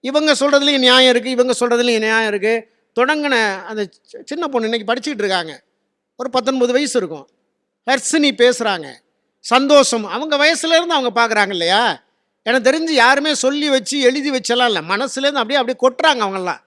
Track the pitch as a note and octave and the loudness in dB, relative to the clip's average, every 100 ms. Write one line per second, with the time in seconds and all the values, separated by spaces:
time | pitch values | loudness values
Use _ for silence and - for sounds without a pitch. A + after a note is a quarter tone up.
0 | B3+ D4 D#4 C#4+ C#4+ C#4+ C#4+ C#4 B3+ B3+ | -2 0 2 2 4 2 2 2 4 6
1 | C4 A#3+ B3 B3+ B3 A#3+ A#3+ A#3+ A#3+ A3+ | 6 4 0 0 0 0 0 0 2 0
2 | G#3+ A3 A3 G#3 G#3 A3+ A3 _ _ - | 0 0 0 -2 -2 -2 -6 _ _ -2
3 | B3+ D4+ D4 B3 G#3+ F#3+ F#3+ G#3+ G3+ _ | 0 0 0 0 0 -4 -8 -8 -8 _
4 | _ - - D#4 D#4+ C4 A3 A#3+ G#3 B3 | _ -20 -12 -8 -4 -4 -2 -4 -4 -4
5 | D4+ A#3+ G#3 F#3+ D#3+ D3 _ _ _ _ | -4 -6 -2 -2 -4 -14 _ _ _ _
6 | _ - B3+ B3+ A#3 C4+ A#3+ B3 D4 B3+ | _ -12 -4 -2 -2 0 0 0 0 -4
7 | F3+ D3+ C#3 _ _ _ _ _ - C4+ | -4 -10 -16 _ _ _ _ _ -4 -2
8 | - D#4+ D4 G#3 A#3+ A#3+ A3 F#3 C#3+ B2 | 0 0 0 2 2 2 -4 -4 -8 -20
9 | _ _ _ _ - A#3+ C#4 D4 C4 A#3 | _ _ _ _ 0 0 6 4 4 -2
10 | G#3 G#3 D#4 C#4+ D4+ E4 D#4+ E4 F4 D#4 | -4 -8 -4 0 2 0 0 0 2 -2
11 | B3 A3+ A#3 G#3+ G3 F#3+ E3+ G3 A#3 D3+ | 0 0 0 0 0 -2 0 2 0 -4
12 | _ _ _ _ G#3+ B3+ B3 D#4 D#4+ C#4+ | _ _ _ _ -2 0 2 0 0 4
13 | A#3 C#4 D4+ C#4+ B3+ C#4+ D4 C4 G3 C#4+ | 4 4 0 0 -2 -2 0 0 -2 0
14 | B3 C4+ C#4+ C4 G#3 A#3+ B3 F#3+ D#3+ G3 | 0 0 -4 -4 -2 0 0 -2 -4 -4
15 | C4 - C#4 C#4+ A3 C#4 A#3+ B3+ B3+ B3+ | -4 -4 -4 -2 -2 -2 -2 0 -2 0
16 | D#4+ C4 G3+ F#3+ F3+ C3+ | 0 0 -2 -4 -6 -8